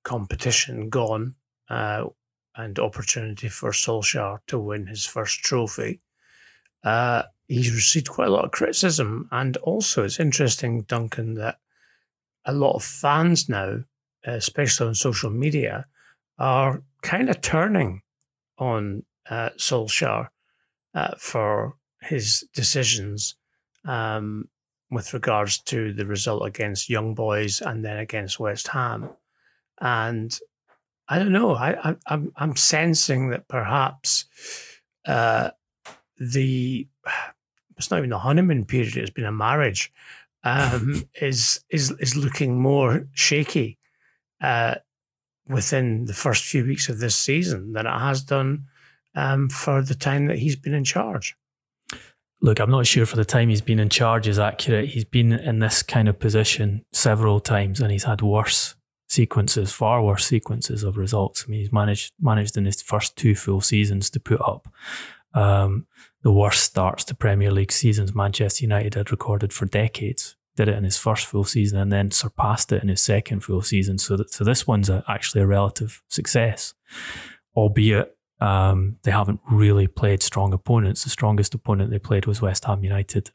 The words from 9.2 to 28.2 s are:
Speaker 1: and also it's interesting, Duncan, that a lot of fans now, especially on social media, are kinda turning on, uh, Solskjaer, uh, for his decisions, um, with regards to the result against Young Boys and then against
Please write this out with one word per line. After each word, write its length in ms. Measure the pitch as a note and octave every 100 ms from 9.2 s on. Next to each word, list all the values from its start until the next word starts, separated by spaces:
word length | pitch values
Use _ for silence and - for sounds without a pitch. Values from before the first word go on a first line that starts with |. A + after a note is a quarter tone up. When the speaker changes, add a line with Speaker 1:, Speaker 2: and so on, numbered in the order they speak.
| -
Speaker 1:
and 260 | B2 C3 B2+
also 440 | D#3+ G#3+ G3+ -
it's 160 | G2 -
interesting, 640 | D#3 - C3 - A#2+ A#2
Duncan, 520 | G2+ A#2 A2+ - A2+
that 240 | A2 A2 - _ _ _ _ _ _ _ _
a 80 | -
lot 220 | C#3+ C#3
of 80 | -
fans 640 | - - C#3+ D3+ E3+ D#3+ -
now, 360 | G#2 G2 A#2 - _ _ _
especially 640 | A#2 A#2 - - C3+ - A#2
on 60 |
social 360 | A2 C3 G#2 G#2+
media, 560 | A2+ D3+ C#3+ A#2 G#2+ - _ _ _ _ -
are 440 | C3+ C3 C3+ C#3 - _
kinda 320 | - F#3+ B3+
turning 680 | - - D#3+ G3+ F#3+ G#2+ F#2+ _ _ _ _ _ -
on, 460 | B2+ A2+ G#2 G2+ - _ -
uh, 220 | A2+ A2+
Solskjaer, 800 | - - B2+ A2 - - A2+ A#2 _ _ _ _ _ _
uh, 200 | - - -
for 580 | - A#2 G#2+ G#2+ A#2 - _ _
his 460 | - C#3+ G#2 - -
decisions, 800 | - A2 C#3 A#2 G#2+ G2+ G#2 - - _ _ _ _
um, 640 | - A#2+ A2+ A2 G#2+ G#2+ - _ _ _ _
with 240 | A#2 -
regards 440 | B2 - G#2 G2+ -
to 340 | - B2 G#2+
the 140 | G2+ G2+
result 380 | G2+ A#2 G#2+ G#2
against 440 | G2+ G#2 G2 -
Young 240 | A2 A2
Boys 460 | A2 A2 G#2 G#2 G2+
and 240 | - A2+
then 140 | G#2+ G#2
against 420 | A2 A2